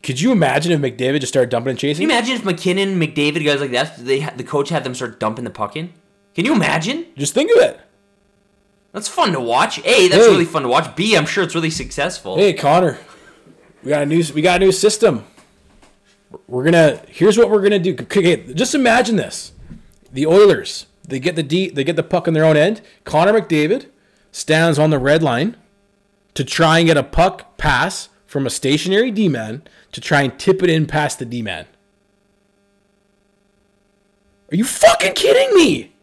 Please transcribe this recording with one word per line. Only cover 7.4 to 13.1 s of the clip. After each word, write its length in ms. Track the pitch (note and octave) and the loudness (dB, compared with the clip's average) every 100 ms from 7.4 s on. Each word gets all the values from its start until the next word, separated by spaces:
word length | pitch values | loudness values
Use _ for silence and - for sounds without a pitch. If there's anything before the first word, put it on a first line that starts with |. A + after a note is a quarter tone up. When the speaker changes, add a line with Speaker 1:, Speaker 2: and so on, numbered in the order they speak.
| E4+ A#4 | 2 4
Speaker 1:
of 40 | |
it. 180 | - - _ _ _ _ _ _ _ _ _ _ _ | 4 0 _ _ _ _ _ _ _ _ _ _ _
Speaker 2:
That's 160 | D3+ A3 | -12 -8
fun 240 | - C#4+ | -2 -2
to 80 | D3 | -2
watch. 380 | A#2+ B2 A3 - | -2 0 0 -2
A, 220 | - A#3+ F3+ | 0 4 4
that's 160 | F#3+ | 6
Speaker 1:
Hey. 60 | A3+ | 6
Speaker 2:
really 140 | F#3 | 6
fun 180 | E3+ D#3 | 2 -2
to 60 | C3 | 0
watch. 260 | C3+ E3 | 0 -2
B, 220 | - G#3 G3 | -4 0 0
I'm 100 | D3+ | 0
sure 160 | - | -2
it's 120 | F3 | -2
really 160 | E3+ E3 | -2 -4
successful. 680 | D#3+ A#2 - C#3+ - F#3+ - | -6 -10 -6 -6 -6 -6 0
Speaker 1:
Hey, 160 | G3+ | 0
Connor. 460 | E3+ C#3+ E3 F3+ A#2+ - | 2 2 2 2 -4 -16